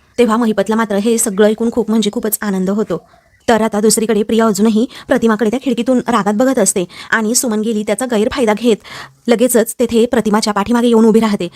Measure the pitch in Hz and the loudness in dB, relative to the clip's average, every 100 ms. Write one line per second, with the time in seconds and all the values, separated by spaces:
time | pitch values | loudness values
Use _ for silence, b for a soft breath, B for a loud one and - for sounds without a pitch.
0 | _ - 233 220 226 214 196 220 220 202 | _ 0 2 2 0 0 0 0 0 -2
1 | 226 233 226 190 214 214 233 233 214 226 | 0 0 -2 2 2 2 -2 -2 -2 0
2 | 202 240 220 - 214 190 185 202 208 131 | 0 -4 -6 -6 -4 -2 -2 -2 -4 -6
3 | _ b b b - 220 220 208 220 - | _ b b b 0 2 0 0 2 2
4 | 220 214 220 226 226 202 220 214 254 B | 0 -2 0 0 0 2 2 2 -2 B
5 | B 262 226 214 240 247 269 233 233 254 | B 0 0 0 0 -2 -2 -2 0 0
6 | - 233 196 214 262 262 196 202 175 B | 0 0 0 0 0 0 0 -2 -4 B
7 | B 220 214 247 254 214 220 214 214 208 | B -2 -2 -2 -2 -2 -2 -2 -2 -4
8 | 247 220 233 285 214 208 240 202 - B | -2 0 -2 0 0 0 0 0 -4 B
9 | B _ - 226 247 240 - - 233 226 | B _ -2 2 2 2 0 -2 0 0
10 | 247 240 208 214 220 202 202 240 240 226 | 2 0 0 0 0 -2 0 0 2 4
11 | 226 220 226 208 175 | 6 4 2 -2 -6